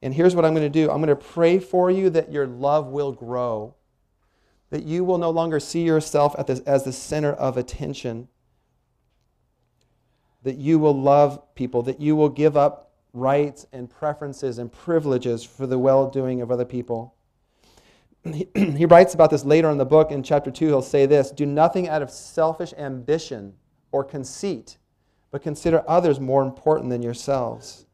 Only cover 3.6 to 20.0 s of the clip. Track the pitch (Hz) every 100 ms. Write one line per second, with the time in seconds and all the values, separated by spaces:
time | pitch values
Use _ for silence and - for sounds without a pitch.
3.6 | 107 _ _ _ _ _ _ _ _ _
4.6 | _ 151 156 165 180 180 170 165 165 156
5.6 | 143 170 170 160 151 151 143 - - 127
6.6 | - 139 135 127 - 151 147 - 131 127
7.6 | 123 - 147 139 127 113 127 _ _ _
8.6 | _ _ _ _ _ _ _ _ _ _
9.6 | _ _ _ _ _ _ _ _ 123 135
10.6 | 139 160 151 143 135 143 147 139 _ -
11.6 | 123 120 120 - 151 151 151 139 151 147
12.6 | 143 143 - _ _ 123 131 143 147 -
13.6 | - 135 123 _ 151 147 143 139 139 117
14.6 | 120 - - 165 151 127 127 117 - _
15.6 | 131 127 127 135 135 135 131 127 117 123
16.6 | 123 127 120 117 120 _ _ _ _ _
17.6 | _ _ _ _ _ _ - 151 185 -
18.6 | 196 143 165 170 185 165 156 151 135 156
19.6 | 160 147 131 156